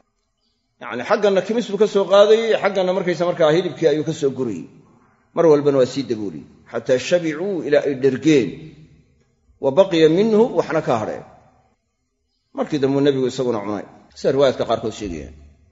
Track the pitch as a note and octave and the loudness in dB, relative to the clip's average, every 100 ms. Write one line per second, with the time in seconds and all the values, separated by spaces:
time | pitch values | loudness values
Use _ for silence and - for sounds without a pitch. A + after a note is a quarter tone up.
0 | _ _ _ _ _ _ _ - A#2+ A#2 | _ _ _ _ _ _ _ -18 -12 -8
1 | B2 A3 G3+ F#3+ F#3 A3+ F#3+ F#3+ G#3 G3+ | -2 0 2 0 0 -4 -4 -2 0 0
2 | F3+ G3 G#3 A3 A3+ G3 G3 G3 F#3 F#3+ | 2 4 6 4 2 0 0 -2 -2 -2
3 | F3+ E3 F3 E3+ D#3 D#3+ E3+ C#3 D#3 D3+ | -2 -2 -2 2 2 2 0 -2 0 0
4 | D3 D#3 C#3 A#2 B2 F2+ - - _ _ | -2 -2 -2 -2 -6 -6 -12 -20 _ _
5 | _ _ _ - E3+ D3 C#3+ C#3 B2 C#3 | _ _ _ 0 4 4 4 2 2 0
6 | A#2+ A2 G2+ D#2 C2 - - A#2 A#2 B2+ | -6 -6 -6 -10 -16 -20 -12 -8 -2 -2
7 | - F3 E3 D3 F#3+ F#3 B2 D3 D3+ C3 | 2 0 0 -6 -6 -6 2 2 2 0
8 | C3+ B2+ D#3 D3+ G2+ - - - - _ | 0 0 2 2 2 -6 -18 -20 -20 _
9 | _ _ _ _ _ - C3+ C3+ F#3+ E3+ | _ _ _ _ _ -6 -2 2 2 4
10 | D#3 E3 A3+ G#3+ A#3+ F3 - D#3 D#3 A#2+ | 4 4 2 4 2 0 -2 -2 -2 -2
11 | G2+ C#2+ - - _ _ _ _ _ _ | -4 -10 -14 -20 _ _ _ _ _ _
12 | _ _ _ _ _ - C4 D#3 C3+ C#3 | _ _ _ _ _ -8 -4 -2 0 2
13 | C#3+ C3+ B2+ B2 B2+ A2+ G2+ G2+ - - | 0 0 -2 -2 -4 -4 -4 -8 -8 -20
14 | _ - F3+ C#3 C#3 A#2+ A2+ A2+ A2+ - | _ -6 -2 2 2 0 -2 -4 -4 -8
15 | G#2 E2 C#2 - - _ _ | -10 -10 -12 -18 -20 _ _